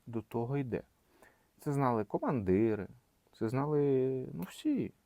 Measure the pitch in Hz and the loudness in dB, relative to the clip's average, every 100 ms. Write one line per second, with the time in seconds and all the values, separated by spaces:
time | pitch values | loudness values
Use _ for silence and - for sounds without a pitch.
0 | - 113 - 117 117 143 127 98 - _ | -10 -8 -6 -4 -2 -4 -2 -4 -6 _
1 | _ _ - _ _ _ 151 139 131 117 | _ _ -20 _ _ _ -4 0 2 2
2 | 101 - 277 135 92 95 113 107 92 - | 0 -2 0 0 4 4 4 2 -4 -12
3 | _ _ _ - 110 131 147 147 143 131 | _ _ _ -6 -2 -2 0 2 4 2
4 | 131 131 131 - 180 - 311 262 113 - | 2 -2 -6 -10 -10 -6 -2 0 -2 -8